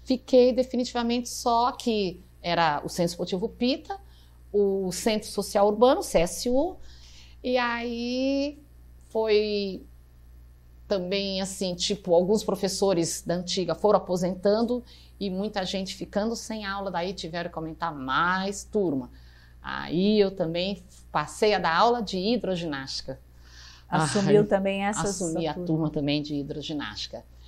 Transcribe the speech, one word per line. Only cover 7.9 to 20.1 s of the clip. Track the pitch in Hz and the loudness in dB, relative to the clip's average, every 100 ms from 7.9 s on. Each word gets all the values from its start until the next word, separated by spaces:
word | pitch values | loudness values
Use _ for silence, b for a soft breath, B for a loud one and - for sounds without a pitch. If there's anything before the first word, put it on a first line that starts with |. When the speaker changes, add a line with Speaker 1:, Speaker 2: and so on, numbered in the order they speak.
| 233 240 254 269 277 285 294 - - - - - | -6 -4 -2 0 0 -2 -6 -18 -20 -20 -20 -8
Speaker 1:
foi | 220 220 214 214 208 196 185 - - - - - - - - - - - | -2 2 4 2 0 -2 -6 -12 -20 -20 -20 -20 -20 -20 -20 -20 -20 -4
também | 196 180 196 196 190 | -2 0 -2 -2 -4
assim, | 190 - 185 180 | -4 -4 -6 -4
tipo, | - 202 185 170 | -4 -4 4 4
alguns | 180 214 | 6 2
professores | 214 202 190 190 196 175 165 - | 0 -2 -2 2 2 2 0 -4
da | - 175 | -4 -4
antiga | 175 190 170 160 | -2 -2 -2 2
foram | 208 196 | 4 4
aposentando | 190 180 180 185 202 214 233 247 b b b - | 2 -2 -2 0 2 2 2 -2 b b b -8
e | 202 | -6
muita | 185 214 208 | -4 -4 -4
gente | 185 190 190 - | -4 -4 -6 -8
ficando | 170 202 220 233 | -6 -2 -2 -4
sem | - 220 202 | -8 -8 -6
aula, | 196 196 | -6 -4
daí | 180 180 | -4 -4
tiveram | 185 165 170 170 | -6 -8 -6 -6
que | 165 | -6
aumentar | 160 160 170 | -8 -6 -6
mais | 143 131 139 175 185 196 202 | -6 -2 0 2 0 -2 -6
turma. | - 208 180 135 123 b b b b b | -4 0 0 0 -4 b b b b b
Aí | - - 143 156 196 | -10 -8 -4 0 4